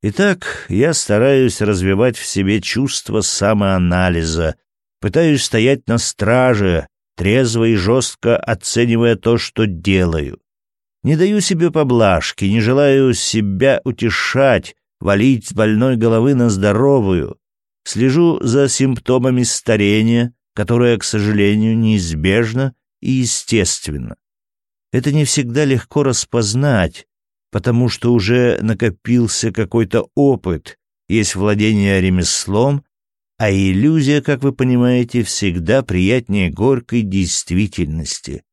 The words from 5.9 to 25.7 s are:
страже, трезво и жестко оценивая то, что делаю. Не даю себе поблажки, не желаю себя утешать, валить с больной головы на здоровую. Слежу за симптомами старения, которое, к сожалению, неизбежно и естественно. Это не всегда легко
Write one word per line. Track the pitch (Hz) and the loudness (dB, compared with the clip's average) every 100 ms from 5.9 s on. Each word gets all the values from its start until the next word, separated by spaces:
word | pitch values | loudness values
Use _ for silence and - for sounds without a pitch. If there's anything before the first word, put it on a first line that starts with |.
| 117 | -2
страже, | - - 101 123 127 113 98 85 - _ _ - | -2 -4 0 2 2 2 2 0 -4 _ _ -6
трезво | 92 117 127 113 113 | 0 2 0 0 2
и | 110 | 2
жестко | 92 127 123 - 113 117 | 2 0 -2 -4 0 0
оценивая | - 110 - - 120 117 117 110 | -2 -6 -4 -2 0 2 2 0
то, | 113 117 | 0 0
что | - - 110 | -2 -4 -4
делаю. | 85 85 95 90 82 71 - _ _ _ _ _ _ | -2 0 2 2 0 -6 -10 _ _ _ _ _ _
Не | - 156 | -2 0
даю | 185 208 | 2 0
себе | 180 170 170 | -2 0 0
поблажки, | 156 147 123 107 87 - - | 0 0 2 4 2 -2 -4
не | 98 107 | -2 0
желаю | 107 131 143 135 131 | 2 2 4 4 2
себя | 117 - 113 104 95 131 131 - | 0 -2 -2 -2 0 2 0 -2
утешать, | 117 123 95 - 131 135 107 - - _ _ | -4 -2 -2 -2 0 2 2 -2 -20 _ _
валить | 90 101 123 127 - | -2 2 2 2 -2
с | |
больной | 98 110 107 127 123 | -2 0 2 2 2
головы | 113 113 123 139 | 2 2 2 2
на | 120 | 2
здоровую. | 98 101 101 139 139 101 90 64 - _ _ _ _ - | 2 0 2 2 2 2 0 -2 -10 _ _ _ _ -10
Слежу | - 127 139 170 160 | -2 0 4 2 2
за | 127 123 139 | 0 2 2
симптомами | - 135 120 - 127 127 127 | 0 0 -2 0 0 2 0
старения, | 120 - - 110 101 107 110 120 120 _ _ | -2 -4 -2 0 2 2 2 2 0 _ _
которое, | - 104 120 120 117 | -8 -2 2 2 0
к | - | -2
сожалению, | 110 104 104 101 107 110 113 | -2 0 2 2 2 2 2
неизбежно | 110 107 85 80 85 101 117 117 135 - _ _ | 2 0 0 -2 0 2 0 -2 -4 -6 _ _
и | - | -4
естественно. | 131 120 - - 113 92 - - 73 60 - _ _ _ _ _ _ _ | -2 -2 -4 -2 0 0 -4 -8 -10 -10 -14 _ _ _ _ _ _ _
Это | 123 120 | -4 0
не | 147 | 0
всегда | 147 - 123 120 | 0 -2 -2 0
легко | 151 | 0